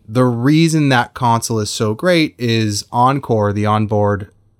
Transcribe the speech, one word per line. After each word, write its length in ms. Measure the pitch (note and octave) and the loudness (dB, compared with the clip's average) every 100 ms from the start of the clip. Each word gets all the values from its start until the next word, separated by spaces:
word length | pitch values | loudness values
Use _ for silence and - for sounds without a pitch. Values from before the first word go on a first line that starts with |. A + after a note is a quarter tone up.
| - | -4
the 160 | A#2+ | 0
reason 640 | B2+ A#2 C3 D#3 E3 D#3 C#3+ | 0 2 2 4 2 2 2
that 260 | B2+ A#2+ | 2 -2
console 460 | - B2 A#2 - A2+ | -2 0 0 -2 -4
is 100 | G#2 | -4
so 240 | - A2 | -4 -4
great 400 | A2+ F3+ E3+ D3 - | -2 0 0 0 -4
is 460 | A#2+ A2+ G#2+ G2+ - | -2 0 0 -4 -4
Encore, 640 | A#2+ B2+ C#3 - A2 G#2 | 0 2 0 -2 0 0
the 140 | G2+ G#2 | 0 0
onboard 640 | G#2+ G#2+ G#2+ G#2 G2+ G2+ _ _ | 0 0 0 0 -2 -6 _ _